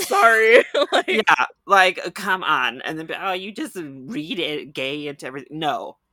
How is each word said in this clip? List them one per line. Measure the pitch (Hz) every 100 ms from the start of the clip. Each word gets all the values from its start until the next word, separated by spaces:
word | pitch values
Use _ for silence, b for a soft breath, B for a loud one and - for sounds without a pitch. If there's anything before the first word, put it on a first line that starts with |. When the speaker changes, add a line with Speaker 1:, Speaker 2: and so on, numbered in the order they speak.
| -
Speaker 1:
Sorry. | - 226 220 220 233 -
<laughs> | 294 285
Like | 262 226
Speaker 2:
Yeah, | 285 - 123 - - -
like, | 190 185 180 -
come | - 202 185
on. | - 147 123 123
And | - 156
then, | 160
be, | -
"Oh, | 190
you | 185 190
just | 214 294 185
read | 151 135 131 233 156 185
it | 147 151 139
gay | 143 131 147 147
into | 143 131
everything." | 135 - 156
No, | 156 120 - - _